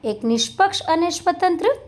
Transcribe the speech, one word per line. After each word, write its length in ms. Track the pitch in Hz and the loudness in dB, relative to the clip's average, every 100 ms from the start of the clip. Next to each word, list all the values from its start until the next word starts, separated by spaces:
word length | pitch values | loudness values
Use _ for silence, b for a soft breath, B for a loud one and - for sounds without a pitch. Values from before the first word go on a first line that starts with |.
એક 140 | 226 214 | -6 -4
નિષ્પક્ષ 580 | 226 233 - - 392 392 | 0 0 -2 2 2 2
અને 280 | - 330 339 | -2 0 0
સ્વતંત્ર 560 | 339 - 370 370 339 440 554 | 0 -2 0 0 2 0 -2